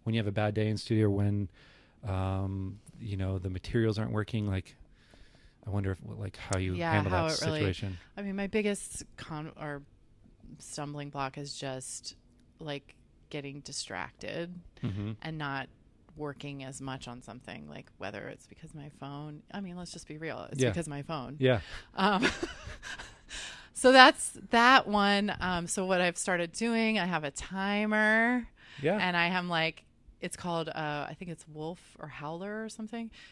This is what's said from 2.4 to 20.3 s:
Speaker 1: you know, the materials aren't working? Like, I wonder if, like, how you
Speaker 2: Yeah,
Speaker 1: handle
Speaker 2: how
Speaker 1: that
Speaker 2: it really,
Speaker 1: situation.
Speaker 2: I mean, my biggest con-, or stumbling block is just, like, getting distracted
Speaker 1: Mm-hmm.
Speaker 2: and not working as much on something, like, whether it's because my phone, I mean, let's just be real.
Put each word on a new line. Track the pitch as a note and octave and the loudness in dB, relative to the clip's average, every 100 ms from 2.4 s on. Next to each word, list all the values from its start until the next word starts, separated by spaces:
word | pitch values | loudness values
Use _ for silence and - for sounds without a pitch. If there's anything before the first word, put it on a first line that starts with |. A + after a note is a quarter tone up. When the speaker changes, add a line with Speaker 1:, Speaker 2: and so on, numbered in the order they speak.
| F#2+ G2 F#2+ G2+ - - | -2 -4 -6 -8 -16 -12
Speaker 1:
you | G#2 G2 | -8 -4
know, | F#2+ F#2+ | -2 -2
the | F#2+ | -4
materials | F#2 - A#2+ A2+ G#2+ | -6 -2 2 2 2
aren't | A#2 | -2
working? | G#2+ G#2 A2 G#2 | -2 -2 -2 0
Like, | F#2+ - - - - - - - - - _ - | -2 -4 -16 -20 -20 -20 -20 -20 -20 -20 _ -6
I | |
wonder | G2+ F#2+ | -2 -2
if, | F#2+ G#2+ | -4 -8
like, | G#2+ G2+ - | -10 -10 -10
how | - F#2+ | -4 -2
you | F#2 F#2 | 0 0
Speaker 2:
Yeah, | E3 | 2
Speaker 1:
handle | D#3+ G2 | 2 4
Speaker 2:
how | F#2 D#3+ | 2 0
Speaker 1:
that | D#3+ | 0
Speaker 2:
it | D#3 | -2
really, | D#3 | 0
Speaker 1:
situation. | F#2+ F#2 G2 F2+ - - | 0 0 -6 -8 -12 -8
Speaker 2:
I | |
mean, | G3+ G3 | -6 -4
my | G3 | -2
biggest | A3 G#3 G3+ - - - - | 0 0 -2 -6 -12 -14 -16
con-, | - D#3 D#3 - | -10 -8 -8 -10
or | D3+ C#3+ C#3+ - _ - - - - D3+ | -8 -8 -12 -20 _ -20 -20 -20 -20 -18
stumbling | - - D3 D3 C#3+ | -14 -10 -8 -8 -8
block | C#3+ C3+ D3 | -6 -6 -6
is | C#3+ - | -10 -8
just, | C#3 C3 - - - - _ - - - | -8 -8 -8 -12 -12 -16 _ -20 -20 -14
like, | D#3 C#3+ - - - - - | -8 -8 -10 -20 -20 -20 -12
getting | D3+ C#3 C#3+ | -10 -10 -12
distracted | - - - F#2 - - - - E3+ F3 - - | -10 -10 -6 -6 -8 -8 -8 -6 -8 -10 -16 -8
Speaker 1:
Mm-hmm. | A#2+ G2 G#2 A2 | -6 -4 -6 -6
Speaker 2:
and | D#3+ D#3 | -8 -6
not | C#3+ C#3 C3 - - _ - D3+ | -6 -6 -8 -16 -20 _ -20 -10
working | D3 C#3 C#3+ C#3 | -10 -8 -10 -10
as | C3 C3 | -12 -10
much | C3+ C3 B2+ | -8 -8 -10
on | B2 | -12
something, | A2+ A#2+ G#2+ F#2 D2 | -14 -16 -14 -14 -12
like, | - - - | -14 -16 -12
whether | F#2+ G#2 - | -10 -8 -10
it's | - - | -12 -18
because | - D#3+ | -20 -18
my | D#3 C#3+ - | -16 -16 -14
phone, | C#3 C#3+ D3+ D3+ - | -12 -12 -12 -14 -14
I | G3+ | -12
mean, | F#3+ F3 | -10 -10
let's | F3 | -12
just | E3+ - | -14 -14
be | D3+ | -10
real. | D#3+ | -8